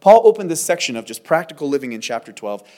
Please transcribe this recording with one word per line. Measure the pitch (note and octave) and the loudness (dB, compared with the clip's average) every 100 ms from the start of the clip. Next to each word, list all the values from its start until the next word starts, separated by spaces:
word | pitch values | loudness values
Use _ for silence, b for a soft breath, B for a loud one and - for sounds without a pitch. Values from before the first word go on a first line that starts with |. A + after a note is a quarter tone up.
Paul | G3 A3 | 6 6
opened | A3 A3 F#3 | 6 2 -2
this | D#3+ | -6
section | - F3 - A#2 | -4 -4 -4 -8
of | |
just | A2 - | -10 -12
practical | - D#3+ E3+ D3+ D3 | -2 -2 -2 -10 -6
living | C#3 C3 | -4 -6
in | A2+ | -10
chapter | - A2+ - | -10 -10 -12
twelve. | G2+ G#2 G#2 - | -12 -10 -10 -14